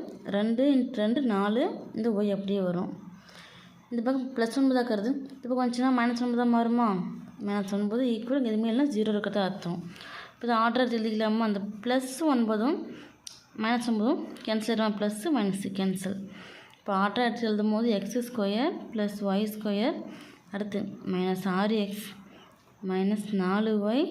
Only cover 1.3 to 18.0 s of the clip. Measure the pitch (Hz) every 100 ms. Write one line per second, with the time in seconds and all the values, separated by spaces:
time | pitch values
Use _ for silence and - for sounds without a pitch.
1.3 | 196 202 220 339 - - - 226 202 208
2.3 | 196 196 202 185 175 - - - - -
3.3 | - - - - - - 240 233 269 262
4.3 | - 226 269 269 254 240 214 214 285 -
5.3 | - 240 254 247 240 254 254 233 240 247
6.3 | 240 247 233 233 233 233 185 180 - -
7.3 | - 202 202 196 202 208 226 262 226 226
8.3 | 277 240 214 226 226 285 208 220 208 202
9.3 | 208 185 185 175 170 170 - - - -
10.3 | - 240 233 226 233 247 233 220 214 220
11.3 | 220 226 202 202 - 240 254 262 - 320
12.3 | 254 220 214 240 370 - - - - -
13.3 | - - - 220 240 233 220 220 330 -
14.3 | - - 220 220 220 220 208 208 214 339
15.3 | 277 202 190 - - 190 185 190 196 -
16.3 | - - - - - - 190 202 208 240
17.3 | 240 226 208 214 214 233 202